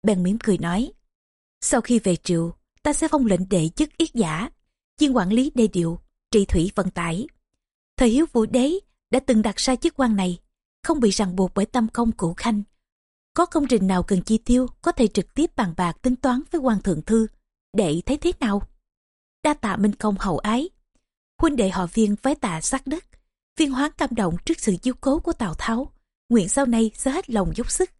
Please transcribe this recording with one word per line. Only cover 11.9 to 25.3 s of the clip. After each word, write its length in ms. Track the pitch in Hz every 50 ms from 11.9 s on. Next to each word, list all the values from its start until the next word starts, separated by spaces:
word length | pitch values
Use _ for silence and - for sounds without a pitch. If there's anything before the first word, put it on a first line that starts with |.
| - - 233 226 226
cửu 220 | - 196 170 175
khanh. 280 | - - 233 220 208 208 _ _ _ _ _ _ _ _ _ _ _ _ _ _
Có 120 | - 349
công 220 | 349 - 330 285 -
trình 180 | 247 220 190
nào 160 | 190 190 180 175
cần 200 | - 202 180 175
chi 160 | - 220 214
tiêu, 280 | _ - 240 254 254 247 - _ -
có 100 | 330 349
thể 140 | - 254
trực 280 | 208 - - 180 - _
tiếp 220 | - 302 349 _
bàn 180 | - 233 180 160
bạc 160 | - 180 170 165 - _
tính 140 | 262 247
toán 260 | - - 269 247 254 302 -
với 100 | - 339
quan 220 | 254 262 220 196 -
thượng 200 | 208 175 151 156
thư. 240 | - 220 226 220 214 - _ _ _ _ _ _ _ -
Đệ 280 | 190 208 165 147 170 -
thấy 100 | - 262
thế 160 | 302 - 339 359 -
nào? 220 | 302 220 196 202 - - - _ _ _ _ _ _ _ _ _ _ _ _ _ _
"Đa 120 | 302 294
tạ 220 | - - 208 180
Minh 180 | 214 196 214 202
công 220 | - - 214 202 190
hậu 200 | - 202 170 -
ái." 320 | - 208 220 247 294 370 _ _ _ _ _ _ _ _ _ _ _ _ _ _ -
Huynh 140 | 330 294
đệ 140 | 233 214 190
họ 160 | 180 185 185
Viên 280 | 170 - 226 220 208 208 - -
vái 120 | 262 302
tạ 260 | - - 220 196 214
sát 260 | - - - 262 -
đất. 180 | 269 277 339 - _ - - _ _ _ _ _ _ _
Viên 140 | - 320 285
Hoáng 200 | 262 247 277 311 - -
cảm 160 | 320 262 240
động 220 | 226 202 175 160 175 -
trước 160 | - 330 -
sự 160 | - - 190
chiếu 180 | 175 - 247 247 -
cố 180 | - 269 269 330
của 140 | - -